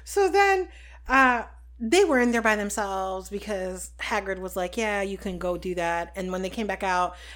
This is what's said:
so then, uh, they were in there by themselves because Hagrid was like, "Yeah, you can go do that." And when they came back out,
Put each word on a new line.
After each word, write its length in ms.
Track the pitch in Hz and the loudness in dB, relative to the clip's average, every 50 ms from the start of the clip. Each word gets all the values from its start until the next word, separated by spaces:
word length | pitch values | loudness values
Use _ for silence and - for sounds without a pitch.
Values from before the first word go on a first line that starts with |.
| - | -16
so 280 | - - 403 392 370 | -4 0 2 2 4
then, 360 | 311 403 403 392 392 381 370 359 - - - - - - - | 4 4 6 6 4 2 0 -4 -10 -18 -20 -20 -20 -12 -2
uh, 360 | - 254 269 262 254 247 233 208 - - - - - - - | 2 4 6 6 6 4 2 -2 -8 -14 -20 -20 -20 -12 -8
they 240 | 240 220 277 370 403 | -2 4 6 6 6
were 140 | 330 285 247 | 6 6 4
in 120 | 240 240 | 4 4
there 100 | 233 233 | 2 2
by 140 | 214 220 214 | 2 2 2
themselves 720 | 208 202 202 - 226 208 196 190 190 190 190 190 190 185 - | 2 0 -2 -2 -4 -4 -2 -2 -4 -4 -4 -4 -6 -8 -8
because 640 | 202 202 - 214 208 190 185 185 185 180 - - - - | -10 -8 -6 -6 -6 -4 -4 -6 -6 -8 -12 -14 -12 -10
Hagrid 400 | - - 233 208 196 196 190 185 | -6 -4 -2 -2 -2 -4 -4 -6
was 160 | 185 180 - | -6 -6 -4
like, 200 | 190 180 180 - | -4 -4 -2 -2
"Yeah, 260 | 233 226 214 208 202 196 | -2 -2 0 0 -2 -2
you 140 | 202 196 | -4 -4
can 200 | 190 - 202 185 | -6 -6 -6 -6
go 200 | 170 185 180 180 | -4 -2 -2 -2
do 180 | 170 - 185 180 | -2 -4 -4 -4
that." 360 | 175 170 170 170 170 170 170 - | -2 -2 0 0 -2 -4 -6 -8
And 160 | 196 185 185 | -8 -6 -4
when 100 | 185 185 | -4 -4
they 80 | 190 185 | -4 -4
came 160 | - 233 214 | -4 -4 -4
back 160 | 196 190 190 | -4 -4 -2
out, 340 | 202 190 180 180 180 175 175 - - - - | 0 0 2 2 0 0 -4 -10 -16 -18 -18